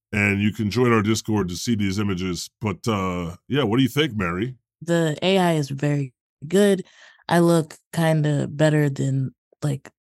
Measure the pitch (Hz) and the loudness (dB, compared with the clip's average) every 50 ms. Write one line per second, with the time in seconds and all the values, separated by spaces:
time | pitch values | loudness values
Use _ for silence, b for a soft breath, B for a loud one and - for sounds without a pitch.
0 | _ _ 104 107 101 104 101 101 104 107 - - 110 101 90 123 127 120 117 110 | _ _ -2 0 2 2 2 2 0 0 0 -2 -4 -2 0 2 2 4 4 2
1 | 98 110 113 107 - - 110 104 95 87 90 82 - 120 117 104 101 95 95 107 | 2 2 0 -2 -2 -2 -2 0 -2 -2 -6 -6 -4 -2 -2 0 0 -2 -2 -2
2 | 104 101 95 87 92 92 87 82 - - _ _ - 107 90 - - 120 110 98 | -2 -2 -2 -4 -4 -4 -4 -6 -8 -12 _ _ -6 -6 -6 -4 -4 -2 -2 -2
3 | 95 92 90 90 87 82 90 - _ - 120 143 131 101 110 131 135 123 - 143 | -2 -2 -4 -4 -6 -8 -10 -14 _ -4 -2 -2 0 2 2 2 2 2 0 -2
4 | 156 143 107 107 92 85 85 92 113 131 127 - _ _ _ _ 156 165 170 170 | -2 -2 -2 -4 -4 -2 -2 -2 -4 -6 -8 -12 _ _ _ _ -4 -2 0 0
5 | 165 156 147 - - 185 196 190 180 175 165 156 143 - 143 135 147 147 147 143 | 0 0 -2 -2 0 0 2 2 2 2 2 0 -2 -4 -4 -4 -2 -2 0 -2
6 | 139 127 - _ _ _ _ _ - 151 175 196 208 202 196 185 b b b b | -4 -6 -10 _ _ _ _ _ -6 0 2 4 4 4 2 0 b b b b
7 | b b b b b - - 175 170 170 170 165 151 160 - - _ _ - 165 | b b b b b 0 2 4 4 4 4 2 0 -2 -8 -20 _ _ -4 0
8 | 165 160 160 156 147 151 147 139 131 123 151 143 156 156 151 151 147 143 135 139 | 0 2 2 2 2 0 0 0 -2 -4 0 2 2 4 4 2 2 0 0 -2
9 | 139 135 135 135 131 127 - _ _ _ _ _ - 147 135 135 - - - _ | -2 -2 -2 -2 -4 -4 -8 _ _ _ _ _ -6 -4 -4 -6 -8 -16 -20 _
10 | _ | _